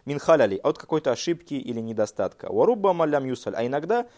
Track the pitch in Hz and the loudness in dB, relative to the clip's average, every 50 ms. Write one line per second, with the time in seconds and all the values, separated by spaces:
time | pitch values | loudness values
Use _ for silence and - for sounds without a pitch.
0 | - 135 143 143 - - 165 151 120 101 98 95 - 147 156 - - - 160 156 | -10 -8 -8 -2 2 4 6 6 6 4 2 0 -2 -2 -2 -2 -4 -4 -4 -2
1 | - 139 117 - - 175 170 160 - - 147 135 - - 120 113 113 113 113 107 | 0 0 -2 0 -2 -4 -4 -4 -6 -8 -8 -8 -6 -6 -6 -6 -6 -4 -2 -2
2 | 107 - - - 98 90 - - - - 92 107 135 208 247 214 196 196 180 170 | -2 -2 -2 -4 -4 -4 -6 -8 -10 -2 2 2 4 4 4 2 2 0 2 2
3 | 165 156 147 143 135 131 123 - - 107 87 76 117 123 135 147 156 175 226 240 | 2 0 0 0 0 -2 -4 -6 -6 -6 -4 -2 -2 -2 -2 -2 -2 0 -2 -2
4 | 240 240 - | -2 -4 -10